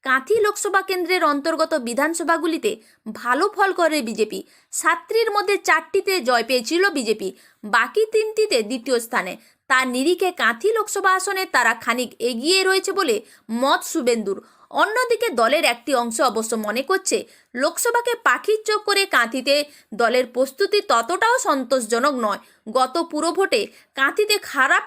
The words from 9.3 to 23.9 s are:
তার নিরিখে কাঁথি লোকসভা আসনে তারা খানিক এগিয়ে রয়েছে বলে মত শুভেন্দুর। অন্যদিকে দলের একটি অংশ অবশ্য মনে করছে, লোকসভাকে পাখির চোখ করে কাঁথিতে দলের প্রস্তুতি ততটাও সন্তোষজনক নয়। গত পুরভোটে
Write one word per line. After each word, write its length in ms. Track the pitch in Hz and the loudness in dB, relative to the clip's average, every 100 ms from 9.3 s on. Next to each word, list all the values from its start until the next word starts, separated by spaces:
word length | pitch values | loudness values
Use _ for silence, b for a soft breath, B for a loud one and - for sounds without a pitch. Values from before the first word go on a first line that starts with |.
| 170 b b _ | -10 b b _
তার 200 | 262 262 | 0 0
নিরিখে 440 | 247 277 359 370 | 0 0 2 0
কাঁথি 420 | 349 226 226 370 | 0 -2 0 0
লোকসভা 380 | 453 415 403 381 | 0 -2 0 2
আসনে 340 | 370 370 381 370 | 0 0 -4 0
তারা 280 | 269 233 | 2 2
খানিক 420 | 233 - 240 240 - | 0 -2 -2 -4 -4
এগিয়ে 440 | 233 233 285 381 | -4 -2 0 2
রয়েছে 280 | 381 381 381 | 4 2 0
বলে 300 | 381 453 208 b b b | -2 0 0 b b b
মত 320 | 226 269 349 | -2 2 0
শুভেন্দুর। 600 | - 330 247 233 214 196 b b b | 0 -2 0 0 -2 -6 b b b
অন্যদিকে 600 | - 359 453 494 453 466 | -2 0 0 0 0 0
দলের 360 | 247 226 320 302 | 2 2 4 2
একটি 300 | 240 - 262 | -2 0 0
অংশ 260 | 240 226 | 0 0
অবশ্য 340 | 269 220 220 233 | 0 0 -4 -4
মনে 260 | 208 220 | -4 -4
করছে, 460 | 277 381 370 226 - b b 240 | -2 -2 0 -4 -4 b b -2
লোকসভাকে 600 | 285 339 480 466 480 466 | -2 0 -2 0 -2 -2
পাখির 340 | 285 254 - 427 427 | 0 0 0 -2 0
চোখ 180 | 427 | -2
করে 220 | 415 403 392 | 0 0 2
কাঁথিতে 580 | 269 233 262 262 285 294 B B | 0 0 -2 0 0 0 B B
দলের 320 | 208 233 247 254 | -2 2 2 -2
প্রস্তুতি 560 | 247 262 - 392 415 | -2 -4 0 0 0
ততটাও 580 | 403 240 233 370 453 494 | 2 0 0 0 2 2
সন্তোষজনক 720 | 415 285 254 262 220 233 277 262 | 0 -2 0 -2 0 0 0 0
নয়। 200 | 220 196 b b - | -4 -4 b b -4
গত 280 | 240 254 339 330 | 0 0 0 -2
পুরভোটে 560 | 302 320 330 381 240 196 B B | -2 -2 0 0 0 -2 B B